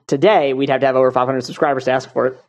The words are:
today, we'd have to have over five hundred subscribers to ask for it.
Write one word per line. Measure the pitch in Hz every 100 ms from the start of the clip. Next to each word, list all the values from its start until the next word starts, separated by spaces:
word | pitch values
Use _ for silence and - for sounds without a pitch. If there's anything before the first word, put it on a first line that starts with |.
| -
today, | 139 180 202 139
we'd | 131 139
have | 131
to | 135
have | 131
over | 131
five | 123 127
hundred | 131 120
subscribers | - 151 131 127
to |
ask | 131 -
for | - 127
it. | -